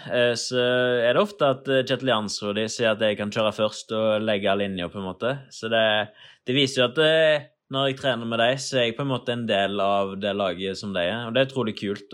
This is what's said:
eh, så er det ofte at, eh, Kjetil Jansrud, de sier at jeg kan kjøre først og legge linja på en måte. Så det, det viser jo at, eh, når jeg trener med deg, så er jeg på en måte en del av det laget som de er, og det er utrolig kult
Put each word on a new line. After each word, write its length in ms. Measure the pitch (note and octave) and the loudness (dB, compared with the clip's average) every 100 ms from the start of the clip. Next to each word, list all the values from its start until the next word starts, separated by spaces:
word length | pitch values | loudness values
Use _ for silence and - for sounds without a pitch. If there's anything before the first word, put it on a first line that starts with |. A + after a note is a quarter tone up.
| - | -4
eh, 240 | A#2+ A#2+ | 0 2
så 240 | A#2 - B2+ | 0 -2 0
er 560 | B2 B2+ B2 B2 A#2 | 2 2 2 2 4
det 80 | C3+ | 2
ofte 240 | G#3 - C#3+ | 2 2 0
at, 220 | C3 C3+ | 0 0
eh, 140 | C3+ B2 | 0 2
Kjetil 240 | B2 C3 | 0 2
Jansrud, 460 | A2 G2+ - G#2 G#2 | 0 0 -4 -4 -2
de 60 | A2 | -4
sier 220 | - A2+ | 0 0
at 120 | G#2+ A2 | 2 0
jeg 120 | G#2 | 0
kan 120 | G#2 | -4
kjøre 240 | A2+ G#2+ | 0 0
først 400 | G2+ G#2+ - - | 0 -2 -2 -6
og 300 | A2 A2 G#2+ A2 | -2 0 0 0
legge 300 | G#2 G2+ G2+ | 0 0 0
linja 300 | G2 F#2+ F2 | -2 -4 -6
på 80 | G#2 | -6
en 80 | F#2 | -8
måte. 300 | F2+ A#2 C#3 C3+ | -4 -4 -4 -10
Så 160 | - A2 | -10 -2
det, 400 | A2+ A2 G#2+ G#2 - - - - | 2 4 2 -2 -8 -20 -14 -2
det 100 | C3 | 0
viser 240 | C3 C3 | 2 2
jo 60 | A#2+ | 0
at, 80 | D3 D#3 | 2 4
eh, 400 | D#3+ D#3 D3 C#3+ _ - | 4 4 2 -4 _ -8
når 220 | C3+ C#3 | -2 -2
jeg 80 | C3+ | -2
trener 240 | C#3 A#2 A#2 | -2 -2 -2
med 160 | A2+ | 2
deg, 160 | A#2 C3+ | 2 2
så 220 | - C3+ | -2 0
er 80 | A#2 | 0
jeg 100 | A2+ | 0
på 80 | C#3 | -2
en 80 | |
måte 160 | B2+ - | -2 -2
en 160 | A#2+ A2+ | -4 0
del 320 | G2 G2 G2+ | 2 2 0
av 360 | G2 G2+ G2 F#2+ | 0 2 0 -2
det 140 | G2+ | -4
laget 440 | G2+ G2 F2 F#2+ F#2 | 0 -2 -2 -6 -6
som 160 | G#2 | -6
de 120 | F#2+ F2 | -2 -2
er, 220 | A2+ A#2 | -2 -2
og 60 | |
det 100 | A#2+ | 0
er 80 | C3+ | 0
utrolig 240 | C3+ A2 G2+ | 0 -4 -4
kult 320 | G2+ G2+ - | -6 -6 -8